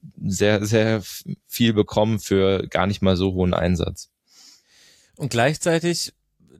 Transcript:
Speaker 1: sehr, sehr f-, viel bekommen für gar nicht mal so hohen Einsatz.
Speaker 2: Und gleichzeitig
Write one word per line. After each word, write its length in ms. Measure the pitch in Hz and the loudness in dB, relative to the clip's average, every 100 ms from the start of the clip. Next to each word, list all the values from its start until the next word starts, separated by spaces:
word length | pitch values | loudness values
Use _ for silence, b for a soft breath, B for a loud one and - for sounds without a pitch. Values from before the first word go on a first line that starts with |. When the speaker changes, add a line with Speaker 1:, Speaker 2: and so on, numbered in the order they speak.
| - - | -18 -10
Speaker 1:
sehr, 460 | 104 92 104 107 | -6 0 2 2
sehr 320 | 104 110 110 110 | 2 2 2 -2
f-, 280 | 95 - - - _ | -6 -14 -14 -14 _
viel 280 | - 117 | 0 2
bekommen 440 | 107 101 - 107 107 | 4 2 0 0 0
für 480 | - 98 95 98 - | 0 2 2 0 -2
gar 180 | 80 92 | -2 -2
nicht 160 | 104 | 0
mal 140 | 98 92 | 0 2
so 180 | 95 | 0
hohen 180 | 92 90 | 0 0
Einsatz. 560 | 87 87 87 87 85 - _ b b b b b b b b b | 0 0 0 -2 -8 -16 _ b b b b b b b b b
Speaker 2:
Und 140 | - 143 | -10 -4
gleichzeitig 840 | 117 127 156 175 165 170 170 - - _ _ _ - | 0 0 0 0 0 0 -4 -6 -12 _ _ _ -20